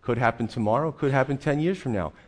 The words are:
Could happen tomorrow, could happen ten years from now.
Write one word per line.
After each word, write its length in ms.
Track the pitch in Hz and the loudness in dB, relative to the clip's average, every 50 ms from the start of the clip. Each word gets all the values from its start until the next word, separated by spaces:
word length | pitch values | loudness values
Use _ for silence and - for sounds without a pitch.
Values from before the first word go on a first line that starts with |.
| _ | _
Could 160 | - 120 117 | -2 -2 2
happen 300 | 123 117 117 - 117 107 | 2 2 2 0 -4 -4
tomorrow, 440 | - 117 110 107 110 127 151 165 143 | -2 -2 0 2 2 2 2 -2 -4
could 200 | - - 139 131 | 0 0 2 2
happen 260 | 139 131 - 139 - | 2 2 2 0 -2
ten 220 | - 156 156 147 | 0 0 0 2
years 180 | 156 170 190 185 | 0 0 -2 -2
from 140 | - 135 113 | -4 -4 -2
now. 200 | 101 85 76 - - - | -2 -2 -4 -6 -12 -20